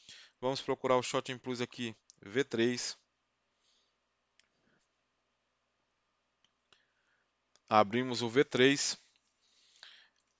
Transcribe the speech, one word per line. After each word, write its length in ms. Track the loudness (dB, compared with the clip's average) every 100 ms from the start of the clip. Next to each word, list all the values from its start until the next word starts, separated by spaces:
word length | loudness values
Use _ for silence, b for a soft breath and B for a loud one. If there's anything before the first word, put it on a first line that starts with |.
| b b b b
Vamos 200 | -6 -4
procurar 360 | -6 -4 0 0
o 60 |
Shot 300 | 0 -4 -6 -8
Plus 220 | -8 -6
aqui, 340 | -8 -8 -10 -12 _ -20
V 220 | -6 -4
três. 560 | -2 0 0 0 -8 -12 _ _ _ _ _ _ _ _ _ _ _ _ _ _ _ _ _ _ _ _ _ _ _ _ _ _ _ _ _ _ _ _ _ _ _ _ _ _ _ _ _ _ _ _ _ _ 2
Abrimos 520 | 4 4 2 -2 -4
o 80 | 0
V 140 | 2
três. 560 | 2 6 4 4 -2 -6 _ _ _ _ _ b b b b b b b _ 0